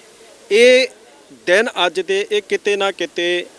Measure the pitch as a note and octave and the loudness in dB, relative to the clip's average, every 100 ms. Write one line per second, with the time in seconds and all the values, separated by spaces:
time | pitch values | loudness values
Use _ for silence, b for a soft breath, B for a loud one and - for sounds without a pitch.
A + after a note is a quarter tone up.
0 | - - - - - G#3 B3 B3+ B3+ - | -20 -20 -20 -16 0 4 6 4 0 -8
1 | - - - C3 E3+ F#3+ A#3+ - F3+ E3+ | -20 -20 -20 -10 0 0 0 -2 -4 -4
2 | F#3 G3 G#3 G#3 - G3+ G#3 G3+ G3 F3+ | -4 -4 -4 -6 -4 -6 -4 -2 -4 -6
3 | E3+ - F3 F3 - | -8 -6 -4 -4 -8